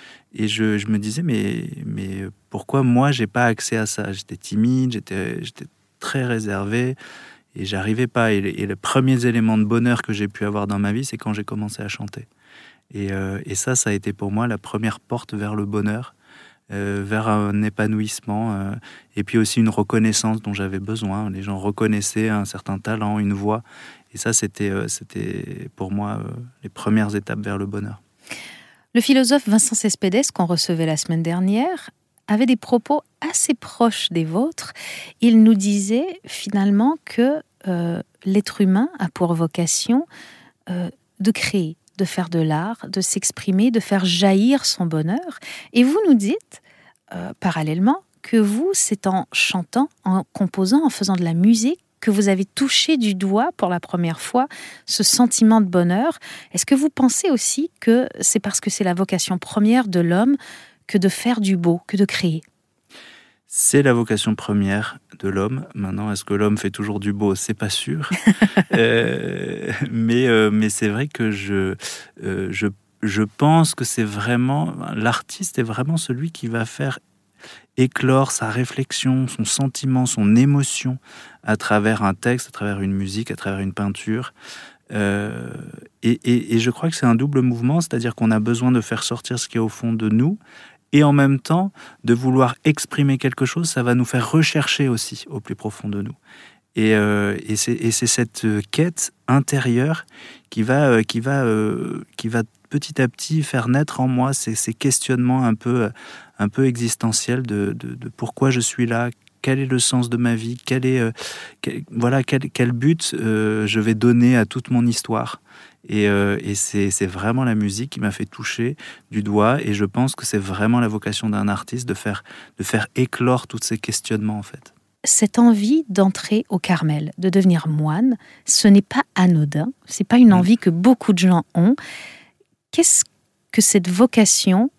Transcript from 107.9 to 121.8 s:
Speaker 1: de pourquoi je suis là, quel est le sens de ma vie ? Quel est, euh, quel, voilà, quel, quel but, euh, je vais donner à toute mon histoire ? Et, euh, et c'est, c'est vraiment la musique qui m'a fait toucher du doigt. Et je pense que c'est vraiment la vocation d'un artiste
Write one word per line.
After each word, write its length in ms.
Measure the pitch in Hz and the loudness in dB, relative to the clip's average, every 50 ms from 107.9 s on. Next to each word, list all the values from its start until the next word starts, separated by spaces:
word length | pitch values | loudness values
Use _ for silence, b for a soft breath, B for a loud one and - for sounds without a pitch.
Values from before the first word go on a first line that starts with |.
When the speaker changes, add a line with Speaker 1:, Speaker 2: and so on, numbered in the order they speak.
| 123 | -12
Speaker 1:
de 140 | 123 120 117 | -10 -12 -14
pourquoi 420 | - - - - - - 135 135 | -10 -8 -10 -10 -2 0 2 2
je 80 | 127 123 | 2 2
suis 260 | 117 - - - 120 | 0 -2 -2 -2 -2
là, 240 | 117 117 117 120 120 - - _ _ _ _ | 0 0 -2 -2 -4 -6 -10 _ _ _ _
quel 180 | - 139 131 135 | -2 -2 -2 0
est 60 | 135 | 0
le 140 | 127 127 120 | 0 0 0
sens 300 | 110 - 131 127 120 117 | 0 2 2 0 0 0
de 80 | 120 117 | 0 0
ma 180 | 120 120 117 | 0 0 0
vie ? 220 | 110 113 117 123 127 - | -2 -4 -6 -10 -10 -6
Quel 200 | - 127 131 123 | -4 -2 0 0
est, 140 | 131 131 127 | 0 2 2
euh, 120 | 113 113 113 B B B B B B B B B | 0 -2 -4 B B B B B B B B B
quel, 220 | - - - - - - | -10 -8 -8 -8 -10 -8
voilà, 320 | - 117 117 120 135 135 123 | -4 0 0 2 2 2 2
quel, 260 | - 139 131 139 143 | 0 -2 -2 -2 -4
quel 200 | - - 123 120 | -2 0 0 0
but, 440 | 123 117 123 147 170 165 - - - - | 0 2 2 2 2 2 0 -4 -6 -2
euh, 480 | 113 110 110 107 107 107 110 107 107 101 | -2 0 0 0 0 0 0 0 -2 0
je 120 | 110 110 | 0 0
vais 160 | 107 113 110 | 2 2 2
donner 420 | 107 117 120 120 120 120 123 127 120 | 4 4 4 6 6 6 6 6 4
à 80 | 107 | 2
toute 260 | - - 131 - - | 0 -2 -8 -4 0
mon 140 | 127 120 120 | 0 2 2
histoire ? 560 | 120 113 - - - 117 113 120 120 - - b b b b b b b b _ - | 2 0 0 -2 -4 -4 -4 -4 -4 -8 -14 b b b b b b b b _ -4
Et, 200 | 110 107 104 101 | 0 2 2 4
euh, 280 | 101 101 101 101 101 - | 4 2 2 0 0 -2
et 120 | - 98 101 | -4 -4 -4
c'est, 360 | 98 - - - 101 98 98 | -4 -4 -4 -2 0 0 0
c'est 140 | 92 - 98 | 0 -2 -2
vraiment 400 | 92 92 92 98 107 127 131 131 | -4 -4 -4 -4 -2 0 0 0
la 100 | 123 110 | 0 0
musique 360 | 107 104 101 98 104 127 139 | 0 0 -2 -2 -4 -8 -8
qui 100 | - - | -8 -4
m'a 100 | 104 101 | -4 -4
fait 140 | 92 - - | -4 -4 -8
toucher 500 | - - - 120 - - - 120 123 147 B B B B B B _ | -10 -10 -12 -10 -8 -6 -4 -4 -4 -4 B B B B B B _
du 140 | - 107 104 | -6 -4 -2
doigt. 380 | 104 101 104 104 113 131 143 | 0 2 2 4 4 2 0
Et 120 | - 107 104 | -2 -2 -2
je 120 | 101 104 | -2 -2
pense 300 | 92 - 123 127 131 - | -2 0 0 0 0 -2
que 100 | - - | -4 -6
c'est 120 | - - 104 | -4 -4 -4
vraiment 440 | 95 95 92 101 104 110 120 123 | -4 -4 -4 -2 0 2 2 2
la 80 | 120 107 | 2 0
vocation 400 | 107 104 - 110 104 - - 110 | -2 -4 -6 -6 -6 -4 -4 -2
d'un 180 | 104 104 101 104 | -2 -2 -2 -2
artiste 400 | 98 92 - - 120 123 | -2 -4 -6 -8 -8 -8